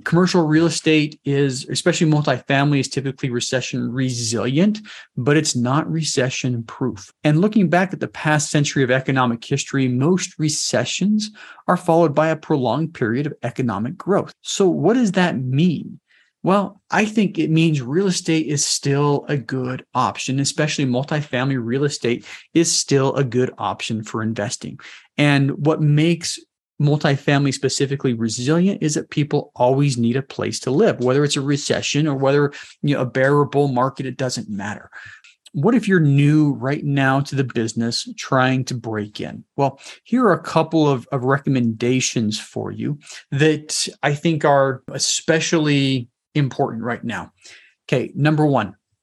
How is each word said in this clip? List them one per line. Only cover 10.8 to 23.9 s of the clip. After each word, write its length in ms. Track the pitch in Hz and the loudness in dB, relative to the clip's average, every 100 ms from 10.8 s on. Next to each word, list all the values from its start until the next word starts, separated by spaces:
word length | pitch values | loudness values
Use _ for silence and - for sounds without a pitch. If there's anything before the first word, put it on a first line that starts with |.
| 127 - 190 214 - - - - - | 0 -2 0 0 -2 -12 -20 -8 -2
are 100 | 180 | 0
followed 380 | - 165 165 | 4 4 4
by 140 | 147 160 | 2 0
a 80 | 156 | 0
prolonged 580 | - 147 120 135 165 | -2 0 0 -2 -4
period 320 | - 113 123 147 | -2 -2 -2 -4
of 80 | - | -6
economic 560 | 127 - 123 98 120 170 | -8 -4 -2 -2 -4 -6
growth. 340 | 170 190 - - | 0 0 0 -10
So 260 | - - 190 | -6 2 2
what 260 | 156 156 | 4 2
does 180 | 254 214 | 4 2
that 240 | 185 175 - | 2 0 0
mean? 640 | 127 135 180 139 - - _ _ _ _ | -2 2 2 0 -6 -16 _ _ _ _
Well, 360 | - 202 190 - - | 0 2 0 -8 -2
I 120 | 170 | 0
think 320 | 214 226 185 - | 2 2 0 0
it 140 | 151 | 2
means 320 | 160 165 147 | 4 4 2
real 240 | 120 160 196 | -2 0 0
estate 400 | 175 - 160 151 | 0 0 0 0
is 180 | 147 | -2
still 600 | - - 143 139 147 143 - | -2 -2 0 2 2 0 -2
a 80 | 147 | -6
good 480 | 110 135 127 127 - | -4 -4 -4 -8 -6
option, 460 | 127 110 - - 135 | -2 0 -2 -4 -2
especially 480 | 143 - 151 - 135 | -2 -2 -2 0 0
multifamily 720 | 123 143 151 147 123 135 135 | 0 -2 -4 -2 -2 -2 -2
real 220 | 113 135 | -2 -2
estate 420 | 147 - 117 123 - - - | -2 -2 -2 -2 -6 -20 -2
is 180 | 170 170 | 2 2
still 400 | - - 139 135 135 | 0 2 2 2 0
a 80 | |
good 280 | 131 120 127 - | 0 0 -2 -2
option 460 | 101 98 - | -6 -6 -6